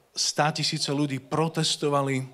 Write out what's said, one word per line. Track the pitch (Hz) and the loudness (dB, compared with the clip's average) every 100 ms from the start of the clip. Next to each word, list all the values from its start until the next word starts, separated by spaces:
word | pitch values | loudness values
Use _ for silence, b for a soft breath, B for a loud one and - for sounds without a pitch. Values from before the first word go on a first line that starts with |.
| _ | _
státisíce | - - - 151 156 143 160 - | -4 -2 2 0 0 -2 -2 -2
ľudí | 143 147 131 | 0 0 -2
protestovali, | - 151 160 160 156 - 151 143 139 131 131 | -2 0 0 0 0 0 2 2 2 0 -4